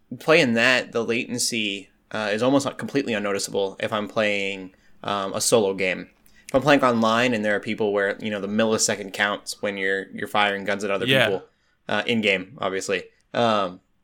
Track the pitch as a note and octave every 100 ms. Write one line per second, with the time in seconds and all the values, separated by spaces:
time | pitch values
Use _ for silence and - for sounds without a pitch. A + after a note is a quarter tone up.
0 | _ C3 - D#3+ C#3 A2+ A#2+ B2+ - A#2
1 | A2 A#2 - A#2+ - A#2 G#2+ G2 F#2 _
2 | _ A2 G#2+ G#2+ B2 C#3 C#3 - A2 -
3 | - G#2+ G2+ G2 - G#2 G2 G2 G#2+ A2
4 | G#2 - G#2+ G2+ G2 G2 F#2 - _ -
5 | G#2 G2+ G2 G#2+ - B2 G2 G2 F#2+ F2+
6 | F2+ _ _ - - C3+ C3 C#3 C3 A#2
7 | A2 A2+ B2 A2+ G#2+ G2+ A2 G#2+ G#2+ G2+
8 | G2 G#2 G#2+ G#2 G2 G#2+ A2+ A2 - G2+
9 | G2 F#2+ G#2 G2+ - - G#2 G2+ F#2+ G2
10 | F#2+ - G#2 G#2+ G#2 G2 G2 G2+ G2+ G2
11 | B2 C3+ A2+ F#2 - _ _ _ - G#2
12 | - A#2 G#2 F#2+ F2+ C3+ G2+ F#2+ F#2 F#2+
13 | - _ _ - A#2 G#2+ F#2+ F#2 _ _